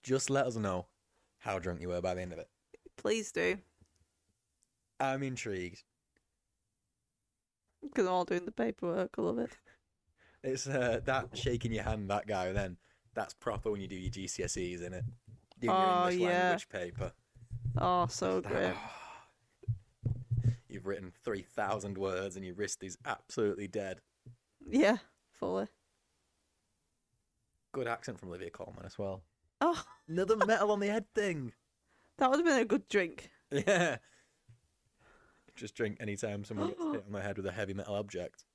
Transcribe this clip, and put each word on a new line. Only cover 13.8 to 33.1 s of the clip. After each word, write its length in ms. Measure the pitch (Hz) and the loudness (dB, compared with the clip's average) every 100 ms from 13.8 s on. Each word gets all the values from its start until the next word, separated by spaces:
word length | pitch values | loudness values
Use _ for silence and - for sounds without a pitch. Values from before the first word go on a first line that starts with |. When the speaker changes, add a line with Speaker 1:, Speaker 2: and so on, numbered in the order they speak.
Speaker 1:
you 60 | 95 | -4
do 80 | 92 | -6
your 140 | 92 | -6
G 160 | - 95 | -6 -8
C 160 | - | -4
S 140 | 87 - | -4 -2
Es, 60 | |
isn't 300 | 90 90 87 | -4 -4 -8
it? 120 | 90 - - - - _ - | -6 -8 -10 -20 -20 _ -4
Doing 160 | - 190 | 2 4
your 100 | 190 | 6
Speaker 2:
Oh, 240 | 180 180 | 4 4
Speaker 1:
English 60 | 180 180 | 4 4
Speaker 2:
yeah. 100 | 175 | 4
Speaker 1:
language 260 | 180 175 - | 4 2 -2
paper. 440 | 101 - 90 95 - _ - - - - - | -6 -6 -4 -6 -6 _ -20 -12 -6 -2 0
Speaker 2:
Oh, 300 | 180 180 175 | 4 4 4
so 300 | - 185 185 | 2 2 2
Speaker 1:
It's 80 | - | 2
that, 280 | - 185 185 - - - - - _ _ _ - - - _ - - - - | 2 2 0 -6 -12 -16 -18 -20 _ _ _ -4 -4 -6 _ -4 -4 -2 2
Speaker 2:
great. 100 | - - | 2 2
Speaker 1:
<sighs> 120 | _ | _
you've 200 | 104 92 | -10 -4
written 240 | 98 92 - | -4 -6 -8
three 180 | - 101 | -4 -4
thousand 540 | - - 104 107 101 95 | -4 -2 0 0 -2 -2
words 380 | 95 92 98 92 | 0 0 -2 -6
and 100 | 95 | -10
your 100 | 90 | -4
wrist 280 | 104 - | -4 -4
is 140 | 95 90 - | -8 -10 -6
absolutely 640 | 113 - - 107 92 101 | -6 -6 0 2 2 -4
dead. 340 | 107 95 92 _ _ - - _ _ - | -4 -4 -8 _ _ -20 -20 _ _ 0
Speaker 2:
Yeah, 320 | 247 202 233 - _ _ | 6 6 4 -2 _ _
fully. 360 | _ - 185 208 _ _ _ _ _ _ _ _ _ _ _ _ _ _ _ _ _ _ _ _ | _ -4 -2 -4 _ _ _ _ _ _ _ _ _ _ _ _ _ _ _ _ _ _ _ _
Speaker 1:
Good 160 | 139 117 | -6 -2
accent 320 | 117 - 110 | -2 -4 -10
from 100 | 92 | -10
Olivia 200 | 87 85 | -8 -8
Colman 360 | - - 95 92 | -10 -12 -12 -14
as 120 | - | -6
well. 260 | 101 95 - _ _ _ | -4 -6 -10 _ _ _
Speaker 2:
Oh. 240 | 311 339 - - - | 2 2 -4 -18 -6
Speaker 1:
Another 280 | 165 190 220 | -2 2 4
metal 340 | 214 220 208 | 6 6 6
on 80 | 208 | 4
the 80 | 202 | 2
head 180 | 214 208 | 0 -2
thing. 400 | - 208 165 127 - _ _ _ _ _ - | -2 0 0 -4 -10 _ _ _ _ _ 2
Speaker 2:
That 120 | 262 | 4
would 80 | 277 | 6
have 60 | 339 | 6
been 140 | 269 | 6
a 60 | 226 | 6
good 220 | 196 - | 2 2
drink. 400 | 208 175 | 2 2